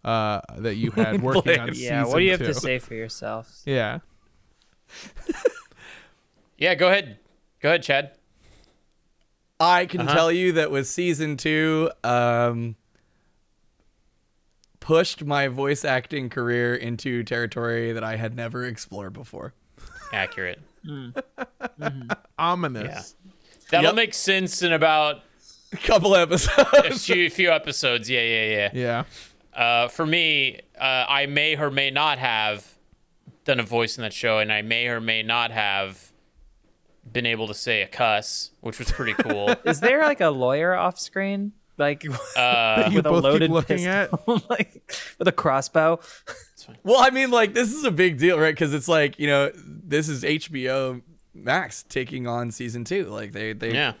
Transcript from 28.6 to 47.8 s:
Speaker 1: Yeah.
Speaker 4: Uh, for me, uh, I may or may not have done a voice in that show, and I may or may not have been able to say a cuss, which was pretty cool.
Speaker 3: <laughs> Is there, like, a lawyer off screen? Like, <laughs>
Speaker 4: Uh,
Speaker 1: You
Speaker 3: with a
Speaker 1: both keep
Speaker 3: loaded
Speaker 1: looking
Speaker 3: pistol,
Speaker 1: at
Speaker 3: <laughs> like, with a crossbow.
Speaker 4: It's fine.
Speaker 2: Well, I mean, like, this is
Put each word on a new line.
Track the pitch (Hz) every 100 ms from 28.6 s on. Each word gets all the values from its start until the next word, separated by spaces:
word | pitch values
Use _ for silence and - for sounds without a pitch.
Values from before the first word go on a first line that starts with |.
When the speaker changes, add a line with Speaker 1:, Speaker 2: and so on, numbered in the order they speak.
| 101
Speaker 1:
Yeah. | 127 123 117 131 - - _ _ -
Speaker 4:
Uh, | 120 120 120
for | - 160
me, | 170 165 147 135 - - -
uh, | 135 131 123
I | 139 139
may | 143 151 147
or | 147
may | 135 139
not | 135 151 139
have | 127 110 107 104 - _ _ _ _ _ - _
done | - 127
a |
voice | 107 117 113 -
in |
that | 110
show, | - 117 110
and | 107
I | 107
may | 107 117 120
or | 117
may | 113 113
not | 110 117 117
have | 113 104 98 95 92 - _ _ _ - _ _ _ _ _ -
been | 123 120
able | 113 110
to |
say | 104 - 110
a | 95
cuss, | - 120 104 110 - - _
which | 117 -
was | 117
pretty | - 120
cool. | 104 123 101 101 240
Speaker 3:
<laughs> | 233
Is | 143
there, | 233 277
like, | 311 285
a | 170
lawyer | 139 127 139 170 180
off | 180 -
screen? | - 190 196 196 202 - _ -
Like, | 143 147 156 123
<laughs> | - -
Speaker 4:
Uh, | 123 120 113 110 107
Speaker 1:
You | 107
Speaker 3:
with | -
a |
Speaker 1:
both | 170
keep | 135
Speaker 3:
loaded | 151 160
Speaker 1:
looking | 165 - 180
Speaker 3:
pistol, | 175 196 185 170 - 233
Speaker 1:
at | -
Speaker 3:
<laughs> |
like, | - 208 - _ - - -
with | 156
a |
crossbow. | 185 160 135 135 160 160 165 - - - - -
Speaker 4:
It's | -
fine. | - 113
Speaker 2:
Well, | 190 254
I | 262
mean, | 262 262
like, | 240 214
this | 226 240
is | 285